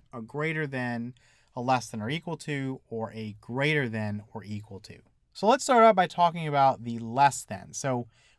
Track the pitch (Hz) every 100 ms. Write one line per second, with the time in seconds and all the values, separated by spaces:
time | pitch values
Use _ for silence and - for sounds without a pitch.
0 | - 123 110 147 156 156 147 131 123 117
1 | 120 - _ _ _ 127 123 127 - 113
2 | 107 160 170 156 - 143 135 131 _ 113
3 | 107 110 107 104 - 123 147 151 123 110
4 | 107 104 104 110 104 104 104 95 - 101
5 | _ _ _ - 202 277 - 240 226 190
6 | 175 - 175 170 156 143 135 113 117 117
7 | 117 123 139 - - 98 - - 139 123
8 | 120 _ _